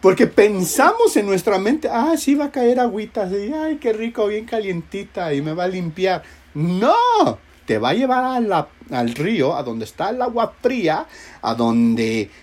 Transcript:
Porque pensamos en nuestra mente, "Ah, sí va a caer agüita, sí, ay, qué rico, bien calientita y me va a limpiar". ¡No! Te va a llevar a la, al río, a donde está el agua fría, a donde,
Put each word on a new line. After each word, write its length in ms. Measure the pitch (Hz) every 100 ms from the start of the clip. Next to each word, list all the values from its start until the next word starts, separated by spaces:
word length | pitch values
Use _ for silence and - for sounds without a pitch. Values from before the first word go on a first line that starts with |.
Porque 260 | 190 185 233
pensamos 880 | - 208 196 180 - 302 453 466 262
en 100 | 202
nuestra 320 | 190 202 190
mente, 300 | 202 302 -
"Ah, 240 | 233 294 320
sí 180 | 277
va 120 | 285 285
a 40 |
caer 260 | 285 240 247
agüita, 480 | 240 202 214 - 190
sí, 240 | 196 202
ay, 260 | 311 311 294
qué 140 | 240
rico, 340 | 214 226 233 208
bien 160 | 208
calientita 880 | 226 226 202 170 165 196 196 - 175
y 80 | 143
me 120 | 151
va 100 | 160
a 40 | 180
limpiar". 540 | 185 175 160 185 175 - - _
¡No! 400 | 147 165 180 240 427 494 453 302 110 _ - -
Te 120 | 110
va 120 | 117
a 40 |
llevar 300 | 185 262 254
a 160 | 254 254
la, 280 | 226 175 147 _ -
al 240 | 127 120
río, 400 | 117 165 220 131
a 80 | 156
donde 220 | 127 113
está 240 | 110 - 175
el 120 | 247
agua 320 | 247 233 220 -
fría, 440 | 247 254 170 165 320 - - -
a 120 | 110
donde, 760 | 113 117 117 117 113 113 110 101 -